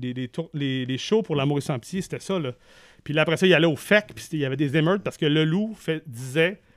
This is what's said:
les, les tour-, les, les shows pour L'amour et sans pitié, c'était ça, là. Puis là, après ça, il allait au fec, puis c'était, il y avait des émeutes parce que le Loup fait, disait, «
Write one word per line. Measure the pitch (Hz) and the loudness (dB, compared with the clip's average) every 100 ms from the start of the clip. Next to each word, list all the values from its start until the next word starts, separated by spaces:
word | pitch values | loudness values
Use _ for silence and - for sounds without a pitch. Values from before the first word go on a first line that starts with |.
les, | 123 | -8
les | 123 123 | -6 -8
tour-, | - 165 | -8 -8
les, | 147 139 131 127 | -6 -4 -4 -4
les | 127 | -6
shows | - 220 | 0 0
pour | 190 147 | 0 -2
L'amour | 143 143 | 0 0
et | |
sans | - 131 | -2 -6
pitié, | - 190 | -6 -8
c'était | - 139 | -8 -8
ça, | - 190 | -4 -4
là. | 131 - _ - - _ | -4 -8 _ -20 -20 _
Puis | - | -4
là, | 151 | 0
après | 156 156 | 2 4
ça, | 185 | 6
il | |
allait | 156 165 | 6 4
au | 143 | 2
fec, | - 208 208 | 4 2 2
puis | - | -10
c'était, | - 156 | -8 -4
il | |
y | |
avait | 135 131 | -2 -2
des | 143 151 | 0 2
émeutes | 156 196 | 2 0
parce | 143 - | -2 -2
que | |
le | 156 156 156 | 0 2 2
Loup | 185 220 | 2 -2
fait, | 202 - 156 147 | -6 -6 -6 -6
disait, « | 113 131 147 175 208 _ | -12 -4 0 0 -2 _